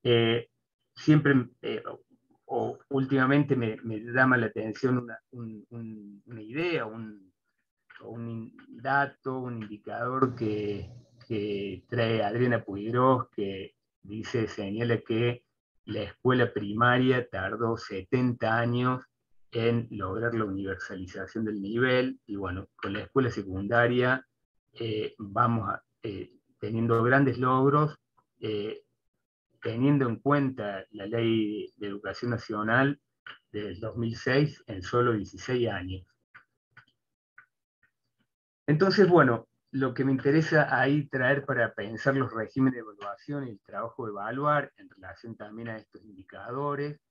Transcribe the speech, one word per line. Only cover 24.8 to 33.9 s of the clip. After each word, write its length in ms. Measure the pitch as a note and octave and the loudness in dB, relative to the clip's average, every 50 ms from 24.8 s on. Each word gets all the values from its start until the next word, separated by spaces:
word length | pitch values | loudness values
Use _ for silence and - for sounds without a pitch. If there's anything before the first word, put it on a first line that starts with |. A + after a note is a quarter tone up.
| A#2 A2+ G#2+ G#2+ G#2 - - - | -6 -4 -4 -4 -4 -6 -8 -10
vamos 520 | G#2+ G2 G2 A2+ A#2+ A#2 A#2 A2 G2+ G2+ | -14 -6 -4 -2 -2 0 -2 -2 -4 -6
a, 120 | - - _ _ _ _ | -8 -10 _ _ _ _
eh, 300 | - A2+ G2 F#2 F2+ - _ _ _ _ _ _ | -10 -10 -8 -10 -12 -14 _ _ _ _ _ _
teniendo 440 | - G#2 A2+ A2+ A#2 A#2 A#2 A#2 | -8 -6 -4 -2 0 2 2 4
grandes 360 | A2+ A#2+ C3 C#3 C#3+ B2+ A#2 A#2+ | 4 4 4 4 4 2 2 0
logros, 600 | B2+ B2+ B2+ C3 C3 C#3+ D3+ D3+ D3+ D3+ - _ _ _ _ _ _ _ _ _ | 0 2 2 4 4 4 4 4 2 0 -2 _ _ _ _ _ _ _ _ _
eh, 420 | A2 A2 G#2+ G#2 G2+ A2 A2 - _ _ _ _ _ _ _ _ _ _ _ _ _ _ _ _ | -8 -6 -4 -4 -6 -6 -10 -10 _ _ _ _ _ _ _ _ _ _ _ _ _ _ _ _
teniendo 460 | - A#2 A2 A#2 B2+ C#3+ D3 C#3+ C3+ A#2 | -6 -6 -2 2 4 4 4 4 2 -2
en 80 | A2+ | -6
cuenta 680 | G#2+ _ C3+ C#3+ D3 C#3 C3 B2 - G#2+ G2+ G2 F#2+ F#2+ _ | -2 _ 2 2 2 2 0 -2 -4 -8 -6 -8 -8 -12 _
la 160 | G#2+ G#2 G2 | -14 -12 -8
Ley 680 | G2+ A#2 A#2 A#2 A2+ A2+ A2 G#2+ G#2 G#2+ G#2 - - _ | -4 -2 0 2 2 2 2 2 0 -4 -6 -8 -10 _
de 100 | _ G#2 | _ -10
Educación 460 | G2+ G2 G2+ - G2 F#2+ - A#2+ A#2+ | -8 -8 -8 -8 -10 -8 -6 -4 -4
Nacional 680 | A#2 A2 - - A2 G#2 G#2+ A2 A2+ B2+ C3+ C#3 C#3+ _ _ _ _ _ _ - - _ _ _ | -4 -4 -4 -6 -4 -2 0 2 4 4 4 2 0 _ _ _ _ _ _ -20 -20 _ _ _
del 300 | - G#2 G#2 G2+ F2+ F#2 | -10 -8 -8 -8 -10 -8
dos 160 | A2+ A2 | -10 -8